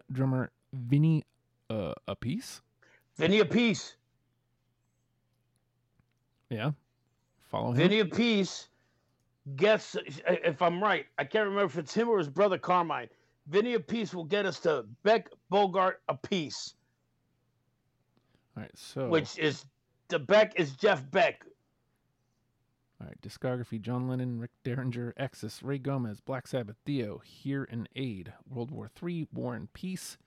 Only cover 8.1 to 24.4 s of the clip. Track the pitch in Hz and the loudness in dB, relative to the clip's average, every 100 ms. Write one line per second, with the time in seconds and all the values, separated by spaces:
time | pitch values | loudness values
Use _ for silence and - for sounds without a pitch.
8.1 | 196 233 208 185 - - _ _ _ _ | 2 2 2 0 -6 -16 _ _ _ _
9.1 | _ _ _ 139 135 208 214 - - - | _ _ _ -12 2 4 4 2 -10 -10
10.1 | 143 170 175 170 135 175 175 208 165 - | -6 0 2 0 2 2 4 2 0 -2
11.1 | - 139 220 202 196 185 170 143 214 233 | -6 -2 0 2 2 0 -2 -4 0 2
12.1 | 202 143 147 202 180 180 180 165 131 117 | 2 2 2 2 2 2 2 2 -4 -8
13.1 | _ _ _ 143 185 240 226 - 233 190 | _ _ _ 0 0 2 0 -2 -4 -4
14.1 | 180 156 202 190 139 170 139 110 - 202 | -6 -2 0 0 0 0 0 -2 0 4
15.1 | 226 - - - 196 196 190 185 - - | 4 2 -20 0 2 4 2 0 0 -6
16.1 | 135 - 190 135 - - _ _ _ _ | -6 -2 -2 -2 -8 -12 _ _ _ _
17.1 | _ _ _ _ _ _ _ _ _ _ | _ _ _ _ _ _ _ _ _ _
18.1 | _ _ _ _ 107 - - - 139 131 | _ _ _ _ -14 -14 -16 -12 -6 2
19.1 | 160 127 - 156 123 - _ _ _ - | 2 0 -2 -2 -2 -12 _ _ _ -4
20.1 | 165 127 208 214 180 143 131 202 160 135 | -4 6 6 6 2 -2 2 2 2 0
21.1 | 180 156 - - _ _ _ _ _ _ | 2 2 0 -18 _ _ _ _ _ _
22.1 | _ _ _ _ _ _ _ _ _ - | _ _ _ _ _ _ _ _ _ -18
23.1 | - 110 - 131 123 117 113 110 123 127 | -16 -16 -6 -4 -4 -6 -8 -4 -4 -2
24.1 | 127 127 117 | -4 -4 -6